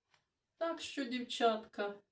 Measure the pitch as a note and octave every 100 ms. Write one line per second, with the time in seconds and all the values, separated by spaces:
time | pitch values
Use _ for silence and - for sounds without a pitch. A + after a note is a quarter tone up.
0 | _ _ _ _ _ _ E4 D#4+ - C#4+
1 | A#3+ B3 A#3+ - A#3 G#3+ - - G3+ G3+
2 | -